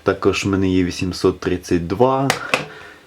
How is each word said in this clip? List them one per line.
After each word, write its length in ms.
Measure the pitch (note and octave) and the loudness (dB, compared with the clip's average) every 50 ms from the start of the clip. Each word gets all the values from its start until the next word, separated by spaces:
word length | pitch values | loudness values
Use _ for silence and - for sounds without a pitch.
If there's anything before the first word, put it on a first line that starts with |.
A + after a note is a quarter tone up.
| - | -2
також 420 | G#2 F#2+ - - G2+ F#2 - - | -2 0 2 2 2 2 2 0
в 20 | G2+ | 0
мене 220 | G2 F#2+ F#2+ F#2+ | 0 2 2 2
є 140 | F#2 F#2 F#2 | 4 2 2
вісімсот 560 | F2 F2 - G2 F#2 F2+ - - F#2+ F2+ - | 0 -2 -4 -4 -4 -2 0 2 0 0 0
тридцять 480 | - F#2+ F2+ F2+ - - F2+ F2 E2 E2+ | -2 -2 -2 -2 -2 -2 0 0 0 -2
два. 420 | F#2+ G2 B2 C3 C3 C3+ C#3 C3+ - - - - - - - - - - - - - - - | 0 2 2 2 2 2 0 -2 -2 -4 -4 -4 -4 -4 -4 -8 -14 -18 -20 -20 -20 -20 -20